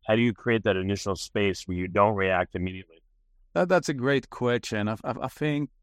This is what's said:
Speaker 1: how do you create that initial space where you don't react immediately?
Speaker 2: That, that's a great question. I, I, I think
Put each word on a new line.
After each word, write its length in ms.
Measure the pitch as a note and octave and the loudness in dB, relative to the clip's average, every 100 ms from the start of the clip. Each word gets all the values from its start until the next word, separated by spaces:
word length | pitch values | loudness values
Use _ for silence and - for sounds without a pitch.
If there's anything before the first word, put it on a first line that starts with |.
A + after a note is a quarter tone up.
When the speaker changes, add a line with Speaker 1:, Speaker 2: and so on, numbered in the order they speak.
| - | 2
Speaker 1:
how 100 | A2 | 4
do 60 | |
you 100 | A#2+ | 4
create 320 | G2+ A#2+ A2+ | 0 0 2
that 120 | G#2 F#2+ | 2 0
initial 380 | F#2+ G2 G2+ | 0 -2 -2
space 480 | F#2 - G#2+ G2+ F2+ - | -4 -4 0 0 -2 -6
where 100 | F2+ | -4
you 100 | F#2 | 0
don't 300 | G2 G#2 G2+ | 4 4 4
react 400 | F#2+ F#2 F2+ F#2 | 2 2 0 -2
immediately? 460 | F#2 F#2 - E2 _ _ _ _ _ | -4 -6 -16 -20 _ _ _ _ _
Speaker 2:
That, 140 | E3 F3+ | -2 2
that's 200 | F3+ - | 2 2
a 60 | |
great 360 | C#3 B2+ C#3 - | -2 0 0 -2
question. 580 | - B2 A#2+ - G#2+ G#2 | -4 -2 -2 -2 -4 -2
I, 80 | A2+ | -4
I, 100 | C#3+ B2+ | -6 -6
I 60 | B2+ | -8
think 420 | - D3+ D3 C#3+ _ | -4 -4 -2 -6 _